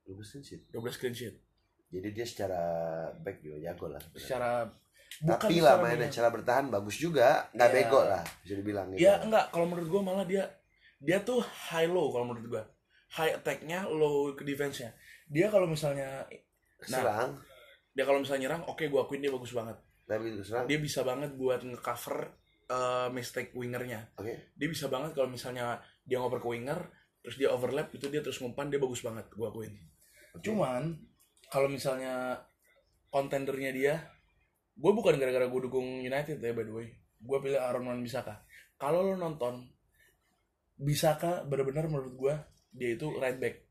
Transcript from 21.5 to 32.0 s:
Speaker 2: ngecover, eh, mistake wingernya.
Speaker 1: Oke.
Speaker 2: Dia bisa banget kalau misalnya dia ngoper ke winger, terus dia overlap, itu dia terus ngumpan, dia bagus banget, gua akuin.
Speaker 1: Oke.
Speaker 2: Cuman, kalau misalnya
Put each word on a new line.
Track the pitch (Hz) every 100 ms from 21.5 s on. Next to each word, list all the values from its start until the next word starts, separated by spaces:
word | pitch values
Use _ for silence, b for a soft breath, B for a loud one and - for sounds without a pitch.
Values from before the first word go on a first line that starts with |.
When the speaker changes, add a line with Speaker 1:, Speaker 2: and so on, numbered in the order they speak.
| 123
Speaker 2:
ngecover, | 123 120 - 120 - 143 - - _ _ -
eh, | 127 127 127 123
mistake | 127 120 127 120 127
wingernya. | 123 123 123 110 110 -
Speaker 1:
Oke. | 104 - -
Speaker 2:
Dia | - 151
bisa | 156 135
banget | 131 156 151
kalau | 127
misalnya | 123 127 127 120 117 b b
dia | - 127
ngoper | 123 120
ke | 117
winger, | 117 123 165 170 b b _
terus | - 120
dia | 135
overlap, | 127 123 135 151
itu | 123 139
dia | 147
terus | 147 127
ngumpan, | 123 120 143
dia | 139
bagus | 131 123
banget, | 120 113 104
gua | 98 110
akuin. | 113 107 104 160 _ b b b
Speaker 1:
Oke. | 170
Speaker 2:
Cuman, | 196 214 135 127 156 160 - _ _ _ -
kalau | 139 139
misalnya | 139 139 131